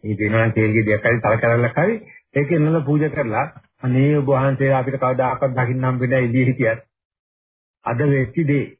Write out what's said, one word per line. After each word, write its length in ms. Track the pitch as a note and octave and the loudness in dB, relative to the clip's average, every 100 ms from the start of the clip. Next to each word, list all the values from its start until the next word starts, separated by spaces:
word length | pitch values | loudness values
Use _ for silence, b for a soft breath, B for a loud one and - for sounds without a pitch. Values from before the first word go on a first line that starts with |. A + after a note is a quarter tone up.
ඒ 120 | G#2+ G#2 | -6 -4
දෙනවා 320 | G#2+ A2+ A2+ | 0 0 0
කෙහෙල් 220 | A2 A2 | 2 0
ගෙඩියක් 320 | A2 G#2+ G#2 | 2 0 0
හරි 160 | A#2 A#2+ | 0 0
තල 160 | A2 A2 | 0 0
කැරල්ලක් 380 | A#2 A#2 A#2+ - | 2 2 0 0
හරි 200 | F3+ A3+ - B _ | -2 -2 -8 B _
ඒක 220 | - C#3+ | -4 0
එන්නලා 300 | E3 D3+ E3 | 0 2 0
පූජා 280 | C3+ D3 D3+ | 0 0 0
කරලා 360 | - A#2+ A2 D3 - _ _ | -2 -4 -4 -6 -10 _ _
"අනේ 340 | B2+ B2+ C#3 | -2 2 2
ඔබ 140 | D3+ C#3 | 2 2
වහන්සේලා 520 | C3+ C3+ C3 C3+ C3+ | 0 0 0 0 0
අපිට 180 | C3 C3+ | 0 -2
කවදාකවත් 540 | B2+ B2+ B2+ B2+ C3+ | -2 0 0 0 -2
දකින්න 320 | B2 A#2+ B2+ | -2 -2 -2
හම්බ 160 | B2+ B2+ | -2 -2
වෙන්නේ 100 | B2 | 0
නැහැ 140 | C3 | 0
එළියේ 240 | B2 A#2+ B2+ | 2 2 2
හිටියත්. 320 | B2 A2+ A2+ - _ _ _ _ _ _ _ _ _ | 2 0 -2 -8 _ _ _ _ _ _ _ _ _
අද 160 | - A#2+ | -6 -2
වෙච්ච 320 | D3 C#3 B2 - | 0 0 0 -2
දේ." 220 | D#3 C#3+ A2+ - | 0 0 -2 -12